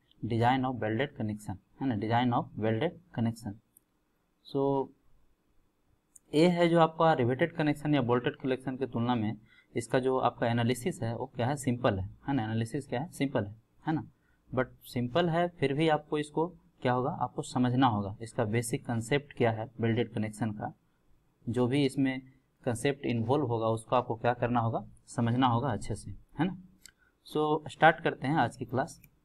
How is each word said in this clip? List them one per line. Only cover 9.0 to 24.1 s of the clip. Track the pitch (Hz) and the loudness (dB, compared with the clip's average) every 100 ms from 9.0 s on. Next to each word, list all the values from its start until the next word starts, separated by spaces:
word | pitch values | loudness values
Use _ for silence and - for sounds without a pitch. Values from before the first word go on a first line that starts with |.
| 120 120 | 0 0
में | 107 107 - _ _ 117 | -2 -6 -12 _ _ -8
इसका | - 135 | 0 0
जो | 127 131 | 2 2
आपका | 120 - 120 | 0 0 0
एनालिसिस | 117 117 123 185 - | 2 0 0 -2 -4
है | 113 113 | -6 -6
वो | 135 - | -8 -4
क्या | 120 | -4
है, | 147 | -2
सिंपल | - 120 131 98 | -2 0 0 0
है, | 95 - - | -4 -8 -2
है | 139 | -2
ना, | |
एनालिसिस | 110 113 113 147 - | 0 -2 -2 -6 -6
क्या | 123 | -6
है, | 170 | -6
सिंपल | - 139 131 | -4 -2 -2
है, | 101 - _ _ - | -4 -8 _ _ -4
है | |
ना, | 156 - _ _ _ - 123 | -4 -4 _ _ _ -6 -2
but | 123 - - | -2 -6 -8
सिंपल | 123 123 170 175 | -4 -2 0 2
है | 165 175 - | 2 0 0
फिर | 139 | -2
भी | 139 160 | 2 2
आपको | 151 - 151 | 2 0 -4
इसको | 147 156 175 - _ _ | -2 -2 -2 -6 _ _
क्या | 131 | 0
होगा, | 123 135 | 0 0
आपको | 190 127 - | -2 -6 -6
समझना | 143 127 123 123 131 | -4 0 2 4 4
होगा | 104 101 - | 2 -2 -6
इसका | 113 - 107 | -8 -2 0
बेसिक | 117 117 139 - | 0 -2 -4 -4
कॉन्सेप्ट | 117 117 143 139 | -4 0 -2 -2
क्या | - 117 | 0 0
है | 113 113 - | 0 -6 -2
वेल्डेड | 113 113 110 | 0 2 0
कनेक्शन | 110 107 - 113 | -2 -6 -4 -6
का, | 107 123 - _ _ _ _ _ _ 123 | -4 -8 -10 _ _ _ _ _ _ -4
जो | 120 123 | 0 2
भी | 143 135 | 2 2
इसमें | - 135 131 - - _ _ | 2 0 -2 -10 -20 _ _
कॉन्सेप्ट | 127 113 143 139 135 | -4 -2 -2 -2 -2
इन्वॉल्व | 120 110 147 123 | 0 2 2 2
होगा | 113 113 | 0 0
उसको | 110 - 127 | 0 0 0
आपको | 123 | 0